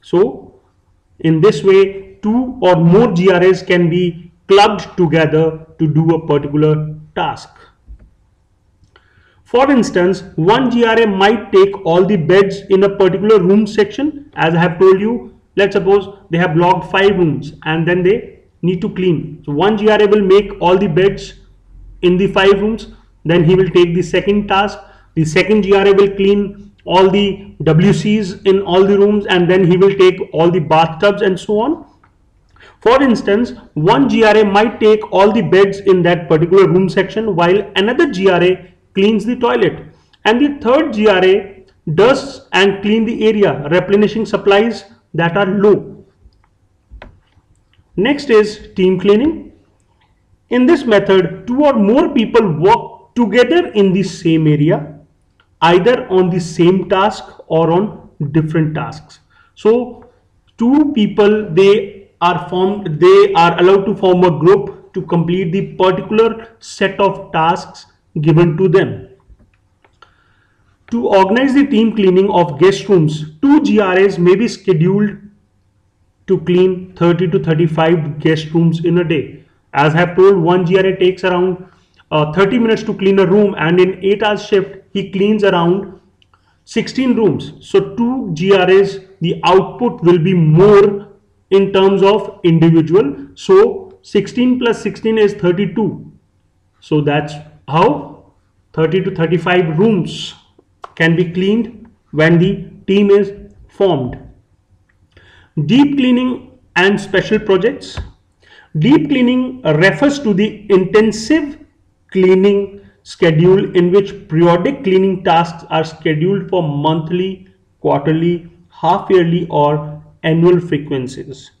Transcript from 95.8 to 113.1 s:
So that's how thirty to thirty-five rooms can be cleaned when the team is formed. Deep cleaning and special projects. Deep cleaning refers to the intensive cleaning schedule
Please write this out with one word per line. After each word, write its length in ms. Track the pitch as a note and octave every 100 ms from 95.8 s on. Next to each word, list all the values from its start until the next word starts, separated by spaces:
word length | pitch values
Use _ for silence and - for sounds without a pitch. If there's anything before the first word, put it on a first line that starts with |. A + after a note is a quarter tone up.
| G3+ A#2+ - _ _ _ _ _ _ _
So 200 | _ D3+
that's 340 | C#3+ D3 D3 - - _ -
how 640 | D3 G3+ D4 - - _ _ _ _ _
thirty 300 | - D#3+ F3+ F3+
to 60 |
thirty-five 640 | F#3 D#3+ E3+ F#3 F3+ E3 D#3
rooms 560 | A3 G3+ D3+ - - - _ _ _ _ - -
can 160 | E3 E3
be 140 | F3
cleaned 580 | F#3 F#3+ A3 A#3 - - _ _
when 280 | C#3+ D#3 E3+
the 140 | F#3 G3+ - - -
team 240 | G3 G3+
is 220 | G3+ G3 - - _ -
formed. 500 | _ G3 D3 B2 - - _ _ _ _ _ _ _ _ _ _ _ _ - D3+
Deep 300 | A#3 C#4+ C#4+
cleaning 640 | B3+ B3 B3+ B3 - _ _ -
and 240 | F#3+ G3+
special 380 | - F#3+ - G#3+
projects. 600 | G#3 F#3 G3+ C#4 - - - _ _ _ _ _ _ D#3
Deep 300 | E3+ D4+ D4
cleaning 520 | C4+ B3 B3+ B3+ -
refers 560 | - D3+ F#3+ F#3+ C#4+ C#4
to 120 | A3
the 340 | F#3+ G#3+ G#3 -
intensive 880 | G3 F#3 G#3+ A3 G3+ - D#4 D4 - - _ _ _ _
cleaning 720 | F#3+ F#3 F#3 G3 G3+ G3+ - - _
schedule 720 | -